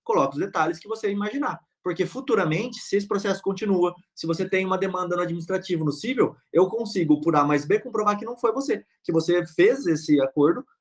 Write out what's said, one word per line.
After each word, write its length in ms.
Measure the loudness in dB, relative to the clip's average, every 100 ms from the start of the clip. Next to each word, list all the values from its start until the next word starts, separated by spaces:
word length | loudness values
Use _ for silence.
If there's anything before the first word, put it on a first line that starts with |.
coloque 320 | -2 0 0 -2
os 60 |
detalhes 380 | -4 -2 -2 -4
que 80 | -10
você 240 | -6 -4
imaginar. 480 | -4 -4 -4 -6 -8 _ _
Porque 220 | -6 -2 -4
futuramente, 760 | -4 0 0 2 0 -4 -10
se 160 | -4 -2
esse 100 | -2
processo 360 | -2 -2 -2
continua, 520 | -4 -2 0 2 0 -2 _ -8
se 100 | -4
você 220 | -2 0
tem 180 | 0 0
uma 120 | 0
demanda 400 | -2 -2 -2 -2
no 40 |
administrativo, 640 | -2 -4 -4 -4 -2 0
no 80 | 0
civil, 420 | -2 -2 0 0 -2 _
eu 180 | 2 2
consigo, 500 | 0 -4 0 2 2
por 160 | 4 2
A 80 |
mais 220 | 4 2 2
B, 120 | -2
comprovar 400 | 0 -2 0 -2
que 60 |
não 140 | -6 -2
foi 160 | -2
você, 320 | 0 -2 -4 -6 _
que 80 | -2
você 340 | 0 2 0 0
fez 380 | 4 4 4 0
esse 360 | -2 2 2
acordo 440 | 4 4 2 2 -6 _